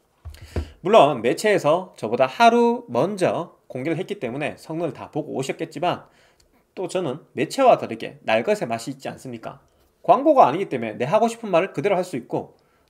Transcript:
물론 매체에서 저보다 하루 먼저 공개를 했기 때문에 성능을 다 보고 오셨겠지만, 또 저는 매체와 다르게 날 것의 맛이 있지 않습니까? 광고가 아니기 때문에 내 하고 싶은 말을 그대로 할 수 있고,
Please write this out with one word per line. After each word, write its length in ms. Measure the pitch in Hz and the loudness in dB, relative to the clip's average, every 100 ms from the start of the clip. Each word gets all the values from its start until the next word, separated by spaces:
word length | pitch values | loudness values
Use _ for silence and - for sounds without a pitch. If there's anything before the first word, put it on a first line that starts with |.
| _ _ - - - - - - | _ _ -20 -20 -10 -8 -8 -8
물론 420 | 170 220 147 131 | 4 6 6 4
매체에서 720 | 117 165 214 196 147 170 185 - | -2 0 0 2 2 0 -2 -8
저보다 300 | 107 120 131 | -6 0 0
하루 580 | - 233 240 233 247 - | 4 4 6 2 0 -4
먼저 720 | 120 175 202 147 120 175 _ _ | -2 -2 0 0 -2 -6 _ _
공개를 320 | 127 147 160 | -8 -4 -4
했기 220 | 190 202 | -6 -8
때문에 340 | 120 135 135 98 | -8 -6 -8 -8
성능을 340 | - 160 165 | -10 -6 -6
다 180 | 110 95 | -8 -10
보고 220 | 151 123 | -8 -6
오셨겠지만, 720 | 117 139 - 160 143 170 127 - _ _ _ _ _ _ - | -6 -6 -8 -10 -4 -4 -4 -10 _ _ _ _ _ _ -10
또 100 | 175 | -6
저는 320 | 185 160 139 - | -4 -4 -6 -10
매체와 460 | - 151 - 254 156 | -6 -4 4 6 4
다르게 420 | 113 113 113 - | 2 -8 -12 -8
날 220 | - 110 | 0 0
것의 240 | 160 208 123 | 2 -2 -2
맛이 240 | 117 - | -6 -8
있지 160 | 135 123 | -10 -12
않습니까? 520 | - 131 117 107 - _ _ _ _ | -12 -14 -14 -14 -16 _ _ _ _
광고가 420 | - 208 294 262 143 | 2 4 6 6 6
아니기 220 | 165 196 | 2 -4
때문에 240 | 131 113 | -4 -6
내 100 | 110 | -6
하고 220 | 131 208 226 | 0 0 0
싶은 240 | 226 208 | -2 0
말을 220 | 165 190 | 0 0
그대로 240 | - 190 180 | -4 -2 -2
할 80 | |
수 100 | 180 | -2
있고, 420 | 127 - 143 - _ _ _ | -8 -6 -8 -8 _ _ _